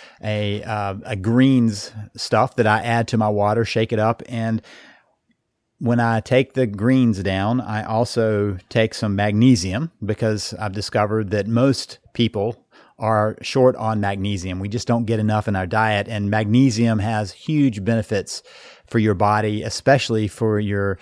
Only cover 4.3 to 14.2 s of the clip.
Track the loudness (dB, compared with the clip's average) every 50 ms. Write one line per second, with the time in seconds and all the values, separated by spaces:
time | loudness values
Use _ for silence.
4.3 | -6 -4 -4 -2 -2 -4 -6 -8 -18 -20 -20 -20 -20 _ _ _ _ _ _ _
5.3 | _ _ _ _ _ _ _ _ _ -6 -2 0 0 2 2 2 0 0 0 0
6.3 | 2 2 2 2 0 -2 -2 -2 -2 -2 0 2 4 4 4 2 2 0 -2 -2
7.3 | -2 0 0 0 -2 -2 -4 -4 -6 -6 -4 -2 -2 -2 -2 0 0 0 0 2
8.3 | 2 2 0 0 -2 -6 -8 -2 0 2 2 2 0 -2 -4 -2 0 0 0 0
9.3 | 2 4 6 6 6 4 2 -2 -4 -4 -6 -6 -8 _ -6 -6 -4 -2 -2 -2
10.3 | -2 -2 -4 -8 -8 -8 -8 -6 -6 -6 -6 -4 0 0 0 0 0 -2 -2 -2
11.3 | -2 -2 -2 0 0 2 4 2 2 0 -4 -10 -14 -20 _ _ -2 0 0 0
12.3 | 0 -2 -4 -4 -6 -8 _ _ _ -20 -20 _ _ -6 -2 0 2 2 2 0
13.3 | -2 -6 -8 -4 2 4 4 4 4 2 0 -2 -2 0 0 -2 -2 -2